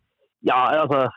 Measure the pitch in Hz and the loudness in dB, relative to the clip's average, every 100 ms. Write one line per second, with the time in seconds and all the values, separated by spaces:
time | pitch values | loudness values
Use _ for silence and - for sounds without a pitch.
0 | _ _ _ _ - 127 123 156 143 139 | _ _ _ _ -2 0 0 0 0 -2
1 | 123 | -2